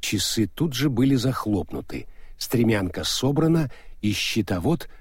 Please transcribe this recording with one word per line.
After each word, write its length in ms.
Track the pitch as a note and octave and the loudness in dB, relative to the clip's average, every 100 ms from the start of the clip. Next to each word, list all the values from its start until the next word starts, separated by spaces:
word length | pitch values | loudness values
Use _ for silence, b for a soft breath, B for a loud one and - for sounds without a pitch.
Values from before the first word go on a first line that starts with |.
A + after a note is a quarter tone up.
Часы 460 | - G#2 - - G#2 | -2 -2 0 0 0
тут 280 | - D#3+ | 2 -2
же 160 | B2 D3 | 2 0
были 240 | A#2 C3+ | 4 4
захлопнуты, 920 | C3+ A#2+ B2+ - G2+ E2+ - - - - b b b | 4 2 -2 0 0 0 -8 -8 -10 -10 b b b
стремянка 680 | - B2 A#2 A2 F#2 - | -2 2 4 4 0 -4
собрана, 680 | D#2+ - C3 C#3+ D#3+ E3 D3 B B B | -4 0 0 2 4 4 2 B B B
и 120 | G#2 | -2
щитовод 760 | F#2+ - - G2+ F#2+ F2 E3 - b | 0 -2 0 0 0 0 0 -4 b